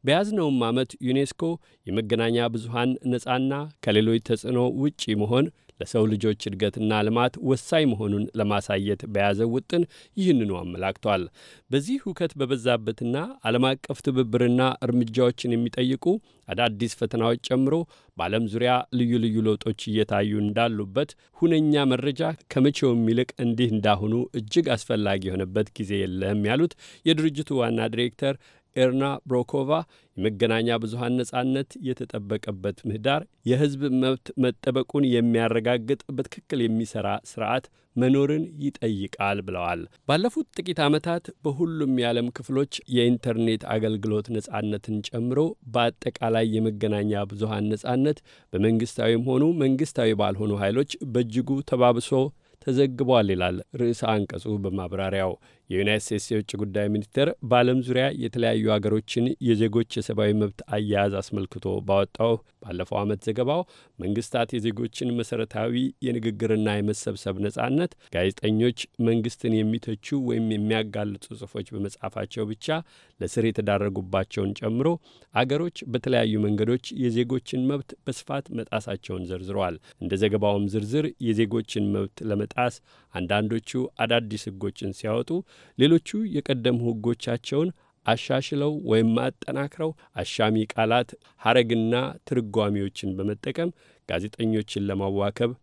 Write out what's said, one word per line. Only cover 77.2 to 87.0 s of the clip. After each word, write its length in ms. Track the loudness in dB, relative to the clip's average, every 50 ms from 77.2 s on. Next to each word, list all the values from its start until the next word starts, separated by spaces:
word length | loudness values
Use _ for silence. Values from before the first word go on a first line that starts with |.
| 0 0 -2 -4 _ -4 -4 -2 0
መብት 260 | 0 -2 -2 -6 -10 -18 _
በስፋት 440 | _ -10 -10 -10 -8 -8 -8 -8 -8 -8 -10
መጣሳቸውን 720 | -10 -8 -4 -6 -6 -4 -6 -10 -10 _ -10 -8 -8 -6
ዘርዝረዋል። 520 | -8 -8 -8 -8 -6 -4 -2 -2 -2 -4 -8 _ -20 -14
እንደ 160 | _ -6 -4 0
ዘገባውም 500 | 2 2 2 2 2 2 2 2 2 0
ዝርዝር 400 | 0 -2 -4 -4 0 0 0 0 -2 -4 _
የዜጎችን 680 | -2 0 2 2 2 2 0 -4 -4 -4 -4 -2 -2 0
መብት 280 | 0 -2 -2 -4 _ -10 -4
ለመጣስ 480 | -4 -2 -2 -2 -4 -2 -2 -2 -2 -2 -6 _ _ _ _ _ _ _
አንዳንዶቹ 560 | -8 -4 0 0 0 2 0 -2 -4 -4 -4 -4 -4 -4 -4 _
አዳዲስ 460 | -4 0 2 2 0 0 -2 -8 -8 -8
ህጎችን 460 | -10 -10 -6 -8 -8 -8 -6 -8 -8 -8
ሲያወጡ፣ 380 | -6 -4 -4 -2 -2 -2 -2 -4 -6 -6 _ -18 -20 -20 -16 _
ሌሎቹ 320 | 4 6 6 6 4 _ 0 -6 -4 -4 -2
የቀደሙ 460 | -4 -4 -2 -2 -2 0 0 0 0 0 0
ህጎቻቸውን 840 | -2 -4 -2